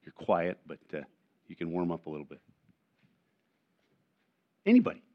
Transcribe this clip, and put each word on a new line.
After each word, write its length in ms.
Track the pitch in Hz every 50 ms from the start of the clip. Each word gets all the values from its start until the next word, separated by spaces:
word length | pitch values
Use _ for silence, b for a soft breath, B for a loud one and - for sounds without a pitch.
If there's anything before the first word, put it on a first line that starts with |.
you're 120 | _ - -
quiet, 420 | - 80 - 101 85 82 90 - - _
but, 120 | - 78 - _ - -
uh, 80 | 76 69 - _ _ _ _ _ _ _
you 100 | - 87
can 140 | - 85 82
warm 220 | 82 90 87 87
up 140 | 85 80 -
a 20 | 80
little 160 | 78 76 73
bit. 160 | - 76 - _ - _ _ _ _ _ _ _ _ _ _ _ _ _ _ _ _ _ _ _ _ _ _ _ _ _ _ _ _ _ _ _ _ _ _ _ _ _ _ _ _ _ _ _
Anybody? 380 | 196 233 254 180 - 82 - _ _